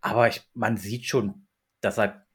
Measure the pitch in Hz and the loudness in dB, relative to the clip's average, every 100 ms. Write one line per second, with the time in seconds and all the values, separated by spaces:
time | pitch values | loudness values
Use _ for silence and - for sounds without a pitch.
0 | - 113 117 - _ 117 113 113 98 120 | 0 4 4 2 _ -4 -2 -2 -4 -8
1 | 127 135 101 - _ _ _ _ 101 104 | -2 0 -2 -6 _ _ _ _ -4 0
2 | 101 - _ | -2 -2 _